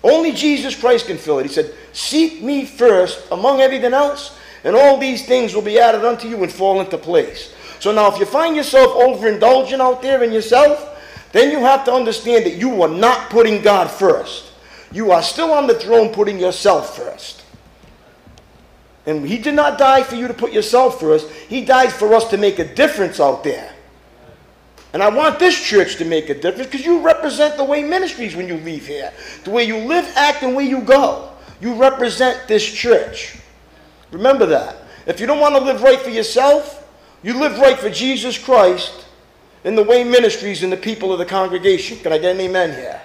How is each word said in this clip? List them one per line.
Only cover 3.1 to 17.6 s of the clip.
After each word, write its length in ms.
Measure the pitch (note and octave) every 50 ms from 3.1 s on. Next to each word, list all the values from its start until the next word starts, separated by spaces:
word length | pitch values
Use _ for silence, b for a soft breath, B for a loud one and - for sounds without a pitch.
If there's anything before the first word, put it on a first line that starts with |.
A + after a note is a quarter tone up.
| - - - -
among 280 | - F3+ G3 C4 C#4 C4
everything 340 | C4+ C4 C4+ B3+ A#3+ A#3+ B3
else, 380 | C#4 D4 C#4+ C#4+ - - - B B B B B B B
and 100 | D3 F#3+
all 240 | A#3 C#4 C#4+ C4+ C4
these 280 | C4+ C4 B3+ A3 -
things 280 | - B3 B3+ A#3+ G#3+ F3+
will 80 | G#3+
be 160 | G3+ G#3 G#3 A#3
added 280 | A#3 A#3 A3+ G#3+ G#3
unto 240 | A#3+ A#3 A3+ - A3+
you 120 | A#3 G#3+
and 100 | F#3 D#3+
fall 280 | - - F#3 G3 F#3+ F#3+
into 180 | F#3 F#3+ F3 -
place." 520 | - D3+ F3 D#3+ C3 - - - - - B B B B B B
So 120 | - G3+
now 160 | G#3+ G#3+ G#3 G3+
if 100 | G3 F#3+
you 80 | G3+
find 300 | G3 G#3+ C#4+ E4 E4+ D#4+
yourself 380 | D4+ C#4+ - - C4+ C4 B3 -
overindulging 880 | - A#3+ C4 B3+ G3 G#3 A3+ G#3 - - A#3 C4 C4 C4 - B3+ C4+
out 200 | B3+ B3+ B3+ B3+
there 220 | B3+ C4+ C4+ C4 B3
in 80 | A#3
yourself, 540 | A3 A3 G#3+ A3 A#3 B3+ D4 D4 - - - - B B B B B B B B -
then 180 | A3 B3 C#4+
you 80 | D4 D4+
have 240 | A#3+ C4 C4+ C4+ C4+
to 100 | B3 B3
understand 520 | B3+ B3+ A3+ G#3+ A3+ - A#3 A#3+ A3+ -
that 80 | F3 D#3+
you 280 | E3+ G3+ C4 B3 F3+
are 60 | F3 E3
not 420 | D#3 F3 G#3+ A#3+ B3+ - - -
putting 320 | - A3+ A#3 A3 G#3+ G3+
God 300 | G#3+ G#3+ G3+ F#3+ F3+ D3+
first. 520 | - - G3 F#3 D3+ - - - - - - - _ B B B B B B B
You 200 | - F3+ A3+ G#3
are 100 | F3+ E3
still 300 | E3 - - - E4 E4
on 160 | D#4 D4 C#4+ B3
the 80 | A#3
throne 340 | A3+ - F#3+ A#3 A#3 A3 -
putting 300 | G#3+ G3 G#3 G3+ G#3 F#3
yourself 560 | F3+ F3+ F3 - - G3+ F3+ D3 - - -
first. 480 | - - - - - - - - - - _ _ -